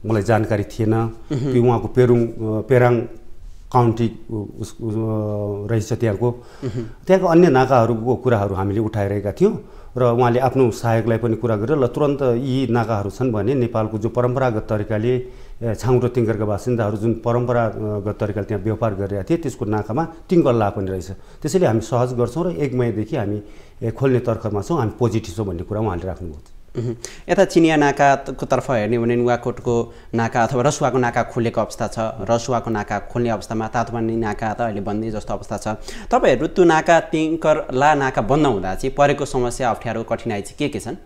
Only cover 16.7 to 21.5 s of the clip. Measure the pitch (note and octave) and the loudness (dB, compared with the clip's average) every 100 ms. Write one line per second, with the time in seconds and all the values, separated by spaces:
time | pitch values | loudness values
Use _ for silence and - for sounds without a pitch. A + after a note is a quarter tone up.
16.7 | A#2+ G#2 G#2+ A#2 A2 A#2+ A#2 A#2+ A#2+ A2+ | 0 0 0 -2 -2 0 0 0 0 0
17.7 | G#2+ G#2+ G#2 G2+ G2+ G#2 G2+ G2+ G#2 G2+ | -2 -4 -4 -4 -4 -4 -4 -4 -4 -2
18.7 | G#2+ A2+ F#2+ G2 G2+ F#2+ E3+ D3 - G#2 | -2 -2 -2 -4 -4 -2 -2 -2 -6 -2
19.7 | G#2+ G#2 A#2+ E3 - - F3 C#3 A#2 G2+ | -2 -2 -4 -4 -8 2 4 4 4 2
20.7 | G#2 F#2+ F#2+ F2 F#2+ - - D3+ | 0 -4 -6 -8 -12 -16 -8 -2